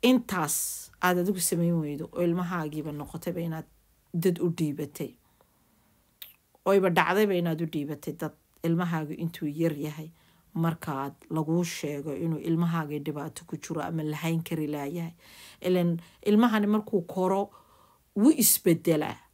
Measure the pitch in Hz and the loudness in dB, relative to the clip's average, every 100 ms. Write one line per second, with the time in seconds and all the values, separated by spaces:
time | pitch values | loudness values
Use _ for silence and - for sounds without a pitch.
0 | 247 254 240 185 151 - - - - _ | 6 4 4 -2 0 -2 -4 -8 -14 _
1 | 180 180 180 185 170 170 170 170 151 147 | 2 2 2 0 0 2 2 2 -2 -6
2 | 160 - 175 170 175 175 156 151 151 147 | -8 -2 0 0 -2 -4 -4 -6 -8 -8
3 | 147 165 175 170 170 160 - _ _ _ | -10 -8 -6 -4 -6 -6 -10 _ _ _
4 | _ 175 185 175 175 165 156 143 147 - | _ 0 0 2 -2 0 -2 -2 -8 -8
5 | - - _ _ _ _ _ _ _ _ | -12 -12 _ _ _ _ _ _ _ _
6 | _ _ - _ _ _ - 196 190 175 | _ _ -20 _ _ _ 4 4 6 4
7 | 160 190 214 180 170 160 165 160 143 147 | 4 4 4 4 0 0 -2 -4 -6 -6
8 | - 147 156 - _ _ 170 170 175 165 | -8 -8 -8 -10 _ _ 0 0 0 -2
9 | 147 - 165 - 156 147 165 147 151 147 | -4 -6 -6 -4 -6 0 0 0 -8 -10
10 | 156 _ _ _ _ 165 165 160 - 139 | -14 _ _ _ _ -2 0 -2 -6 -4
11 | 139 - - 160 156 165 170 - 147 143 | -6 -8 -6 -4 0 0 0 -4 -6 -6
12 | 147 139 165 160 165 165 170 165 151 147 | -6 -4 -4 -4 0 0 0 0 -4 -6
13 | 147 147 156 - - 165 - 160 156 165 | -6 -6 -8 -12 -14 -12 -8 -6 -4 -4
14 | 151 151 165 165 165 160 151 147 143 170 | -4 -4 -2 -2 -2 -4 -4 -4 -6 -6
15 | 170 - - - - - 180 185 175 170 | -10 -12 -20 -20 -20 -6 0 2 2 0
16 | - _ - 208 240 214 202 214 208 208 | -6 _ 2 4 6 4 2 0 0 -4
17 | 170 190 185 190 202 - _ _ _ _ | -2 -2 0 0 -2 -8 _ _ _ _
18 | _ - 233 311 226 - - 165 - 156 | _ 4 6 6 4 4 4 2 4 0
19 | 151 - _ | 0 -8 _